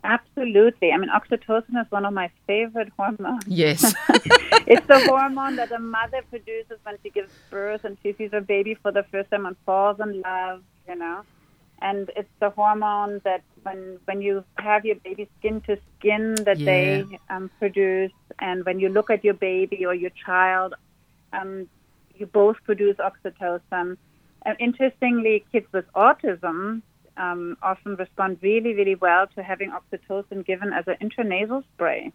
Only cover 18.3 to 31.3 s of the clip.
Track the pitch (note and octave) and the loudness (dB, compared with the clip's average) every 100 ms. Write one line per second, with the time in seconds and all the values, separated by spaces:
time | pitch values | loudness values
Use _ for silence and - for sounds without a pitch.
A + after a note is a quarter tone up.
18.3 | - F#3+ F#3 F3+ F#3 F#3+ G3 G#3+ G#3 G#3 | -10 -6 -4 -4 -2 2 0 2 2 2
19.3 | G3 F#3+ F#3 F#3+ F#3+ F3+ F3+ F3+ - - | 0 -2 0 -2 -2 -2 -2 -4 -10 -2
20.3 | F#3 F#3 F#3 F#3 - _ _ _ _ _ | 2 4 2 -2 -8 _ _ _ _ _
21.3 | G3 F#3+ F#3+ F3+ _ _ _ _ _ G3+ | -10 -8 -12 -14 _ _ _ _ _ -2
22.3 | G#3+ G3+ A3+ - G3 G3+ G3+ F#3 - F#3+ | 4 4 4 -2 0 2 2 -2 -4 -14
23.3 | - F3+ F3 _ F3+ F3 F#3 _ _ _ | -6 -6 -6 _ -6 -4 -8 _ _ _
24.3 | _ - G#3+ A#3+ A#3+ C4 - B3 A#3+ A3 | _ -8 -2 -2 0 0 0 0 2 2
25.3 | G#3+ - A#3+ - F#3+ F3 - A3 D4 C#4 | 0 0 -4 -2 -6 -4 6 6 6 -2
26.3 | F3 F3+ E3 G3 A3+ - _ _ - F3+ | -4 -6 -6 -6 -10 -14 _ _ -8 -6
27.3 | F3 F3 - F#3 F#3+ G#3 F#3+ F#3 - F#3+ | -6 -10 -4 -4 -4 -8 -10 -10 -4 -4
28.3 | F3+ F#3+ A3 A3+ G#3 G3 F#3 F#3 F3 G3 | -2 0 0 0 0 0 2 2 2 2
29.3 | - F#3 F#3 F#3+ F3 _ F#3+ _ G3 G3 | -4 -10 -8 -8 -10 _ -14 _ -8 -8
30.3 | G3 F#3 F#3 G3+ F3 E3+ - G#3+ - A3 | -10 -6 -6 -4 -6 -6 -6 -6 -4 -4